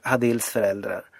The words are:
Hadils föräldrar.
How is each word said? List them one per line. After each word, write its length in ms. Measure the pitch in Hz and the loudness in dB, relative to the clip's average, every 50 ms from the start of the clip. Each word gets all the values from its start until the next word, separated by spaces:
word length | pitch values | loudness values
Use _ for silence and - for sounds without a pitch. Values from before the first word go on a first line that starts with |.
Hadils 460 | - 135 131 123 120 120 117 120 - - | -2 0 2 2 4 2 2 0 -2 -2
föräldrar. 560 | - 120 104 98 98 101 98 98 95 95 - - - | -2 0 0 0 0 -2 -4 -6 -8 -8 -10 -14 -20